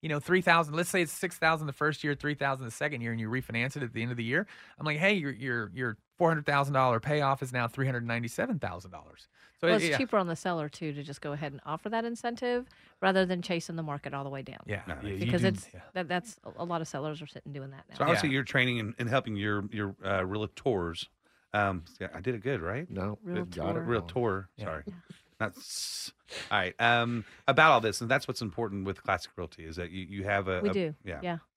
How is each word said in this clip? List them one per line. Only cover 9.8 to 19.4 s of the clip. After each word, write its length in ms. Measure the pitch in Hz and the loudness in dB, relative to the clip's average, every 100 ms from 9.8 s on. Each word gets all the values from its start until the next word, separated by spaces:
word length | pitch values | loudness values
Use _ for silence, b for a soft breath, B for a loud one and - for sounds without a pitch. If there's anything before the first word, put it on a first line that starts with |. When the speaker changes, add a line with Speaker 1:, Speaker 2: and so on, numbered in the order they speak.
Speaker 2:
it's 80 | 170 | 6
Speaker 1:
yeah. 60 | 143 | 2
Speaker 2:
cheaper 200 | 262 214 | 4 2
on 100 | 180 | 2
the 80 | 165 | 0
seller, 320 | 185 170 151 | 0 0 -2
too, 240 | - 160 | -4 -6
to 100 | 143 | -6
just 200 | 147 151 | -8 -10
go 100 | 151 | -6
ahead 220 | 143 151 | -6 -6
and 80 | 139 - | -8 -8
offer 220 | 156 214 | -6 -2
that 140 | 226 | -2
incentive 640 | 233 233 240 233 247 240 254 b b b | -2 -4 -6 -4 -2 -2 -4 b b b
rather 240 | 190 190 185 | 2 4 4
than 160 | 180 | 0
chasing 360 | 175 170 - 165 | 0 -4 -2 -6
the 60 | |
market 300 | 156 143 139 | -6 -6 -6
all 120 | 139 139 | -6 -6
the 40 | |
way 120 | 135 | -8
down. 180 | 131 - - | -10 -14 -8
Speaker 1:
Yeah. 160 | 101 90 | -6 -6
Speaker 3:
No, 120 | 73 | -8
Speaker 1:
Yeah, 80 | 104 | -6
you 80 | 95 107 | -2 0
Speaker 2:
Because 160 | 175 | 4
Speaker 1:
do, 40 | 180 | 4
Speaker 2:
it's, 220 | 98 - | 2 -6
Speaker 1:
yeah. 60 | 92 - | -18 -10
Speaker 2:
that, 140 | 185 170 | -6 -2
that's 300 | 180 220 - | -2 -4 -16
a, 200 | - - | -16 -8
a 20 | 175 | -4
lot 160 | 170 | -4
of 80 | 160 | -4
sellers 320 | 139 151 151 | -4 -6 -6
are 60 | 156 | -10
sitting 260 | - - | -14 -12
doing 180 | 143 135 | -12 -12
that 140 | 135 - | -16 -18
now. 60 | - | -2
Speaker 3:
So 80 | |
obviously 260 | 147 165 151 | 2 4 4
Speaker 1:
Yeah. 40 | |
Speaker 3:
you're 100 | 135 | 2
training 360 | 135 139 127 120 | 2 2 4 2
and, 140 | 107 - | -2 -2
and 80 | 120 | 0
helping 280 | 131 117 | 2 0
your, 260 | 104 | -2